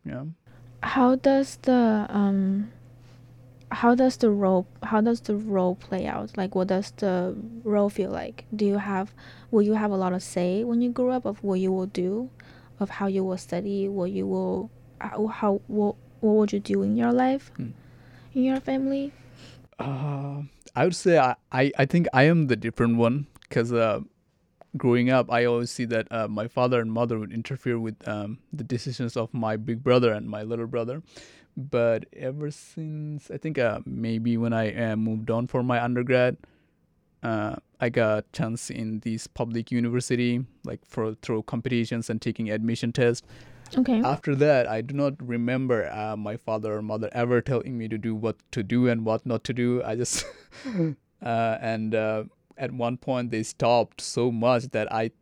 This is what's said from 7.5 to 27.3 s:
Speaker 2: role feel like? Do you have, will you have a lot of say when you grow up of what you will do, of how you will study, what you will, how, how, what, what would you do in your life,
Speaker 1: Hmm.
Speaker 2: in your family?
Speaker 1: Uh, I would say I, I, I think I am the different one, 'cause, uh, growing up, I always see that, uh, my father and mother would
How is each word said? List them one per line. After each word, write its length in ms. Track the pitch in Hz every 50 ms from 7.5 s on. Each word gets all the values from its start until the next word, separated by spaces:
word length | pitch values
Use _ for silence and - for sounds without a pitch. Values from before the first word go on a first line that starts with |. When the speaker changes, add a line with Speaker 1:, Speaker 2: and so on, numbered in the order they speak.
| 233 226 -
Speaker 2:
role 240 | 220 208 208 202 202
feel 220 | 202 - 190 190
like? 340 | - - - - - - - - 220
Do 100 | 208 208
you 120 | 202 196
have, 360 | 202 196 202 196 185 196 208 - - - - - - - -
will 120 | - 214 208
you 100 | 208 214
have 180 | 214 214 208
a 60 | 202
lot 160 | 190 185 185 180
of 80 | 185 -
say 400 | - - 185 180 180 185 208 233
when 160 | 247 233 233
you 80 | 247 247
grow 200 | 240 - 247 254
up 140 | 254 254 247
of 180 | - 208 - -
what 160 | 202 190 185
you 120 | 190 190 190
will 140 | 190 185
do, 420 | 202 - 180 180 185 202 226 254 254 - - - - - - - - - -
of 120 | 202 196
how 160 | - - 202
you 180 | 196 190 196 190
will 120 | 190 185
study, 520 | 185 - - 170 175 202 202 202 196 196 196
what 220 | 202 196 175 185
you 160 | 196 190 190
will, 420 | 196 185 185 185 185 185 185 202 226 - - - - - -
how, 240 | - 220 - - 214
how, 340 | 220 220 - - 208 196 202 -
what, 280 | - 208 208 208 208 - - - - - -
what 140 | - 214 208
would 180 | 214 214 202 -
you 60 | 202
do 240 | 202 - 196 196 196
in 120 | 202 214
your 160 | 233 233 240
life, 400 | 240 247 254 262 269 277 - - -
Speaker 1:
Hmm. 120 | - 131 120 - - - - - - - - - - - - -
Speaker 2:
in 80 | 262 254
your 160 | 262 262 269
family? 520 | 269 269 269 269 269 269 277 277 277 285 285 - - - - - - - - - - _ _ -
Speaker 1:
Uh, 640 | - 139 139 131 143 147 143 139 143 143 139 143 147 139 - _ _ - _
I 80 | 123 143
would 100 | 180 175
say 220 | - - 185 170
I, 180 | 156 131 127 117 _ _ _
I, 200 | - 131 135 143 -
I 80 | - 139
think 220 | 139 - 175 170 - -
I 100 | 131 139
am 240 | 156 170 170 151
the 80 | 131 120
different 420 | 107 110 113 - - 120 117 117
one, 280 | 117 117 117 123 147 139 - _ - - _
'cause, 240 | - 123 117 120 120
uh, 280 | 117 113 110 101 - - - _ _ _ _ _ _ _ _ _ _ - _ -
growing 320 | 131 - 127 120 123 120 127
up, 220 | 131 127 117 -
I 140 | 120 120 120
always 260 | 120 120 120 120 117
see 140 | - - 120
that, 220 | 113 117 113 107 -
uh, 160 | 117 113 110
my 200 | 107 107 107 110
father 320 | 117 _ 131 123 123 127 120
and 120 | 113 113
mother 280 | 110 113 120 120 120 110
would 140 | 107 98